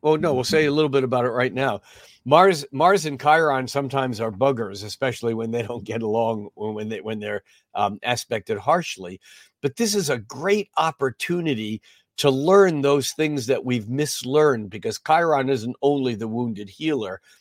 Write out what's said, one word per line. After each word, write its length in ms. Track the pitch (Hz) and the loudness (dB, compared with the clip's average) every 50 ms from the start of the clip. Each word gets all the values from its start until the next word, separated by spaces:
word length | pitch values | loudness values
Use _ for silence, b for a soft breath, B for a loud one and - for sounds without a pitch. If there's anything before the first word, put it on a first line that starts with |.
Oh, 140 | - 151 156 | 0 0 2
no, 180 | 156 170 165 139 | 2 2 0 0
we'll 120 | 127 123 | 0 0
say 220 | - 160 156 156 147 | 2 2 2 2 2
a 40 | |
little 160 | 143 151 156 147 | 2 2 2 2
bit 160 | 135 139 131 | 2 2 2
about 220 | 120 123 123 123 | 2 0 0 0
it 60 | 123 | 0
right 220 | 113 123 123 123 95 | 0 0 -2 -2 -2
now. 280 | 127 135 135 104 101 b b b b b b b b b | -2 -2 -2 -2 -4 b b b b b b b b b
Mars, 400 | 127 143 165 185 196 180 147 139 - | 4 6 8 8 6 4 2 -2 -8
Mars 340 | - 131 156 180 202 190 151 | -2 2 4 4 4 4 0
and 140 | 156 139 123 | -2 -6 -2
Chiron 480 | - 147 156 165 160 151 139 131 127 117 | 2 4 4 4 4 2 0 0 -2 -4
sometimes 540 | - 139 139 131 135 139 131 127 120 104 | -4 -4 -4 -2 -2 -2 -2 -2 -2 -4
are 100 | 113 110 | -4 -6
buggers, 540 | 101 92 131 139 135 113 113 95 98 98 104 | -2 0 0 2 2 0 -4 -6 -8 -10 -12
especially 480 | 104 - - 139 131 113 - - 117 113 | -12 -8 -6 -4 -4 -4 -4 -4 -4 -2
when 180 | 110 113 113 | -2 -4 -4
they 120 | 113 120 113 | -4 -4 -4
don't 200 | - 120 117 98 | -6 -8 -10 -8
get 180 | - 110 117 | -8 -6 -4
along, 460 | 113 107 107 113 117 113 113 107 104 - - | -4 -2 0 0 0 0 -2 -4 -6 -12 -12
or 160 | - 107 110 | -10 -8 -8
when 160 | 107 107 107 107 | -6 -6 -8 -8
they, 140 | 110 104 | -8 -8
when 180 | 90 110 113 107 | -8 -8 -8 -8
they're, 240 | 104 104 104 101 - b b b b b - | -6 -6 -8 -8 -8 b b b b b -4
um, 240 | 95 104 101 104 - - | -2 -2 -2 -2 -4 -4
aspected 540 | 123 123 117 - - 117 110 - - 113 101 | -4 -4 -4 -4 -4 -6 -6 -4 -4 -6 -4
harshly. 600 | - 135 160 180 165 - - - 92 90 95 - b b b b b b b b | 0 0 0 0 0 -4 -10 -12 -12 -14 -14 -16 b b b b b b b b
But 140 | - 139 - | -6 -6 -2
this 200 | - 233 214 208 | -2 -2 0 0
is 140 | 202 175 139 | 0 0 -2
a 100 | 135 120 | -2 -4
great 500 | 101 110 - 123 156 190 208 214 196 - _ - | -6 -8 -12 -6 -2 0 0 0 0 -2 _ -2
opportunity 1040 | 160 160 151 - 143 131 117 - - - 175 175 170 160 135 110 110 107 110 107 b b b b b b b | -2 -2 -2 -2 -2 -4 -4 -4 -6 -4 -2 -2 0 -2 -2 -2 -4 -6 -6 -8 b b b b b b b
to 140 | - - 143 | 0 2 2
learn 500 | 131 131 143 175 190 202 196 185 160 147 | 2 4 4 6 8 8 8 6 4 2
those 320 | 135 139 143 143 123 - | 2 2 2 2 2 -2
things 360 | - - 156 151 151 143 117 110 | -2 -2 -2 0 0 -2 0 0
that 180 | 135 113 - | 0 0 0
we've 200 | 127 123 120 104 107 | -2 -2 -2 -2 -4
mislearned, 800 | 123 139 151 147 - - - 127 135 151 151 147 131 113 107 95 | -4 -2 -2 -2 -4 -6 -4 0 2 4 4 4 4 0 -2 -8
because 320 | 98 104 - 117 107 - - | -10 -8 -8 -8 -8 -4 0
Chiron 440 | - 156 165 170 165 151 139 131 131 | 2 2 4 4 4 2 2 2 0
isn't 260 | 139 120 107 120 123 - | 0 -2 -2 -6 -4 0
only 340 | - 143 143 139 131 127 117 | 0 2 2 2 0 -2 -2
the 120 | 101 113 110 | -4 -6 -6
wounded 400 | 110 117 123 120 107 98 104 95 | -4 -4 -4 -4 -6 -8 -10 -14
healer. 500 | - - 156 156 151 127 107 92 95 - b b b b | -12 -6 -4 -2 -2 -2 -4 -6 -8 -12 b b b b